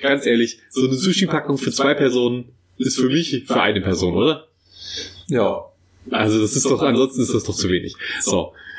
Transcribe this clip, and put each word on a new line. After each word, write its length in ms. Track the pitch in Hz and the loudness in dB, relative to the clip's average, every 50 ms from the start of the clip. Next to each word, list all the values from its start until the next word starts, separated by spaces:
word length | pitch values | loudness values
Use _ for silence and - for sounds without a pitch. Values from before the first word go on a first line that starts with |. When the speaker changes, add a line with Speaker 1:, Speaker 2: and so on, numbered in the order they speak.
Speaker 1:
ganz 240 | - 139 139 139 - | 0 0 0 2 2
ehrlich, 340 | 120 120 117 117 117 - - _ _ | 2 2 2 2 0 -2 -10 _ _
so 160 | - 135 127 | -2 0 0
eine 100 | 127 131 | 0 0
Sushi-Packung 640 | 127 - 185 180 - 190 156 160 151 - - 143 135 | 0 0 0 2 2 2 2 0 -2 0 -2 -2 -2
für 120 | - - | -2 -4
zwei 220 | 117 - 151 139 151 | -2 0 2 2 4
Personen 520 | 143 147 131 120 123 123 120 123 123 123 - - _ _ _ _ _ | 4 4 4 4 4 2 2 0 -2 -8 -12 -20 _ _ _ _ _
ist 200 | - 135 135 - | -2 -2 0 0
für 100 | 127 127 | 0 2
mich 340 | 135 165 165 - 143 123 - | 2 0 0 -2 -4 -6 -4
für 160 | - 117 120 | -2 0 2
eine 200 | 90 104 107 98 | 2 2 0 0
Person, 340 | 92 101 92 82 95 90 85 | 0 0 0 0 0 0 2
oder? 320 | 92 110 156 156 147 - _ _ _ _ _ - - - - - - - - - - - - | 2 2 2 0 -2 -8 _ _ _ _ _ -20 -18 -16 -14 -12 -12 -12 -14 -16 -16 -8 -2
Speaker 2:
Ja. 380 | 147 120 104 92 - - - - _ _ _ _ _ _ - - | 0 2 2 2 0 -2 -8 -14 _ _ _ _ _ _ -10 -6
Speaker 1:
Also 320 | - 113 107 107 107 110 | -2 0 2 2 2 2
das 140 | 107 107 - | 2 0 0
ist 100 | 135 - | 0 2
doch, 160 | 135 139 - | 2 2 2
ansonsten 400 | 156 139 120 113 131 135 - - | 2 2 2 2 2 0 0 -2
ist 140 | 120 - - | -2 0 0
das 80 | 113 - | -2 -2
doch 100 | - 95 | -2 -4
zu 160 | - - 92 | -4 -2 0
wenig. 240 | 92 87 90 - - - - - - - | 0 -2 -2 -6 -12 -12 -12 -10 -8 -6
So. 340 | - - - 90 - - - - - - - | -4 0 0 0 -2 -4 -10 -18 -20 -20 -14